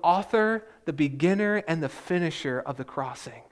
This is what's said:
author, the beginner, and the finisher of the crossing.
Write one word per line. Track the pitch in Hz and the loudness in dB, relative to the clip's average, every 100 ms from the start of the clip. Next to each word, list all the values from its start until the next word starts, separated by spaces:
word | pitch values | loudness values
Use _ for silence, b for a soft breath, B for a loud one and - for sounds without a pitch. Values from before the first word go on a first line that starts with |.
author, | 165 180 196 226 214 220 214 b | 2 2 2 2 2 0 -6 b
the | - | -6
beginner, | 143 147 139 170 196 208 208 196 | 0 0 2 2 4 2 0 0
and | 165 | -2
the | 143 | -2
finisher | - - 180 170 151 143 127 | -6 -2 0 0 -2 -2 -2
of | - 131 | -4 -6
the | |
crossing. | 131 - 131 120 - - - | -8 -6 -6 -8 -14 -18 -20